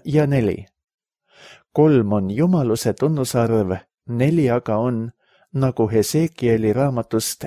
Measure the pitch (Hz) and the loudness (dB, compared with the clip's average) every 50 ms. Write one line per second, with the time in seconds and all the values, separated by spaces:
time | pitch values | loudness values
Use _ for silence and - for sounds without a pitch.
0 | - - 139 151 151 143 143 131 113 98 82 - 98 - _ _ _ _ _ _ | -4 -2 0 0 2 2 2 0 0 0 -2 -4 -8 -16 _ _ _ _ _ _
1 | _ _ _ _ _ _ _ - - - - - _ _ - - 151 156 147 127 | _ _ _ _ _ _ _ -20 -20 -20 -20 -20 _ _ 0 2 4 6 4 4
2 | 110 101 104 104 95 95 101 120 160 180 185 165 135 117 110 117 - 117 101 - | 2 2 0 -2 -2 -2 -2 0 0 2 2 2 0 0 -2 -2 -2 -2 -2 0
3 | 135 151 160 143 131 117 - 123 117 113 113 110 101 92 92 95 - _ _ _ | -2 -2 0 -2 -2 -2 0 0 0 2 2 0 0 0 -2 -6 -8 _ _ _
4 | _ - 120 120 127 147 165 170 147 123 120 123 - - 107 107 117 127 123 113 | _ -6 -4 0 0 2 2 2 2 2 0 -2 -2 -2 -2 -2 -2 -2 -4 -4
5 | 113 117 - _ _ _ _ _ _ _ - 135 135 131 120 - 113 101 107 156 | -6 -8 -12 _ _ _ _ _ _ _ -4 -2 -2 -2 0 0 0 0 2 0
6 | - - - 151 165 160 - - 127 117 113 110 110 107 107 123 139 143 131 117 | 0 0 0 0 -2 -2 -2 -2 0 0 2 2 2 2 2 2 0 0 -2 -4
7 | 113 - - 110 - - - - - | -4 -4 -4 -4 -4 -4 -8 -10 -12